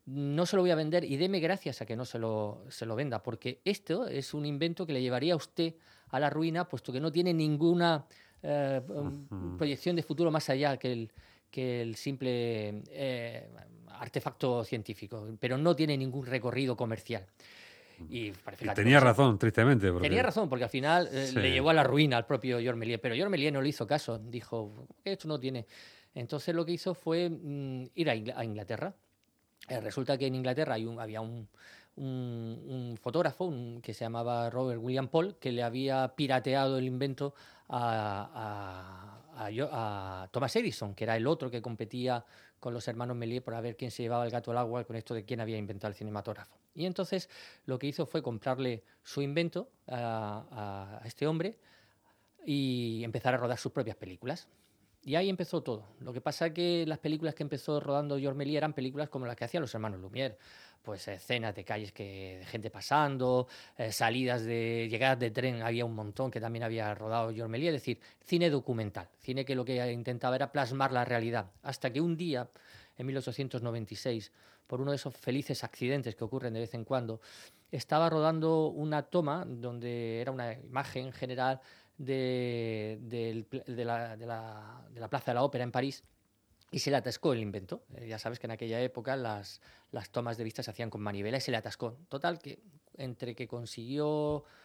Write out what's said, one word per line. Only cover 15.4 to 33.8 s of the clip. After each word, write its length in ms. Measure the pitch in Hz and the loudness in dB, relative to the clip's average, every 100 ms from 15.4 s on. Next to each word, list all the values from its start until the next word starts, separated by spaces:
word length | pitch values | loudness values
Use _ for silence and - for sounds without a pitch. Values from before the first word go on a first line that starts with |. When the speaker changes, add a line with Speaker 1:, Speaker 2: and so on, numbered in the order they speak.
Speaker 1:
pero 180 | 127 131 | 0 4
no 160 | 165 | 4
tiene 220 | 151 156 139 | 6 4 2
ningún 300 | 135 131 123 | 0 -4 -2
recorrido 500 | 127 123 117 135 117 | -2 0 2 2 0
comercial". 500 | 120 110 - 110 95 _ - - - - - - 82 | -2 -2 -4 -6 -6 _ -20 -20 -20 -20 -20 -16 -10
Y, 200 | 120 107 | -6 -6
Speaker 2:
Y 40 | |
Speaker 1:
fíjate, 500 | 92 - - - 101 | -8 -12 -6 -2 6
Speaker 2:
tenía 160 | 110 143 | 12 12
Speaker 1:
pues, 60 | |
Speaker 2:
razón, 340 | 127 110 135 104 | 12 10 8 8
tristemente, 540 | 113 110 120 127 98 | 6 8 8 8 6
porque 160 | 87 92 | 4 4
Speaker 1:
tenía 160 | - | 4
razón, 240 | 254 208 180 | 4 2 0
porque 160 | 127 | 0
al 60 | 120 | 0
final, 380 | 135 143 175 175 | 0 4 6 4
eh, 160 | 135 135 | 0 0
Speaker 2:
Sí. 80 | 131 | 4
Speaker 1:
le 160 | 131 | 4
llevó 180 | 131 147 | 6 8
a 20 | |
la 120 | 160 | 8
ruina 320 | 131 139 151 120 | 8 8 8 6
al 100 | - | 4
propio 320 | 139 131 120 | 0 2 2
Georges 180 | 120 117 | 2 0
Méliès, 220 | 113 117 | 0 0
pero 160 | 127 | 0
Georges 160 | 117 185 | 0 2
Méliès 220 | 165 147 | 2 2
no 100 | 139 | 4
le 60 | 139 | 2
hizo 180 | 143 113 | 0 0
caso, 320 | 151 - 113 | 0 0 -6
dijo, 680 | 113 120 - 117 104 107 131 - | -6 -8 -4 -6 -6 -10 -18 -10
"Esto 240 | 196 190 156 | -6 -4 -2
no 100 | 151 | -2
tiene". 280 | 131 127 110 - - - _ | -2 -4 -8 -14 -20 -20 _
Entonces 400 | - 120 147 175 | -10 -4 -4 0
lo 140 | 165 165 | 0 0
que 60 | |
hizo 220 | 175 185 | -2 -2
fue, 360 | 175 160 165 175 | -2 0 2 2
mm, 600 | 160 156 143 135 127 127 | -2 -6 -4 -4 -6 -6
ir 160 | - 156 | 0 2
a 60 | 113 | 2
Ingl-, 180 | 107 | -2
a 100 | 123 | -4
Inglaterra. 480 | 117 104 104 113 180 - _ _ _ _ _ - - | -4 -4 -4 -4 -4 -8 _ _ _ _ _ -18 -8
Eh, 120 | 127 | -6
resulta 380 | 107 139 131 135 | -4 -2 0 2
que 80 | 135 | 2
en 80 | |
Inglaterra 400 | 131 127 127 147 | 0 0 0 2
hay 100 | 113 | 0
un, 140 | 113 117 | -2 -6
había 220 | 110 110 | -6 -6
un, 280 | 113 117 107 _ - - - | -6 -8 -12 _ -20 -20 -20
un, 680 | - 135 127 123 117 113 113 135 | -8 -4 -4 -4 -4 -6 -8 -8
un 300 | 131 120 113 | -6 -6 -6
fotógrafo, 440 | 127 151 165 - | 0 4 2 2
un, 360 | 185 131 120 120 | -4 -4 -6 -10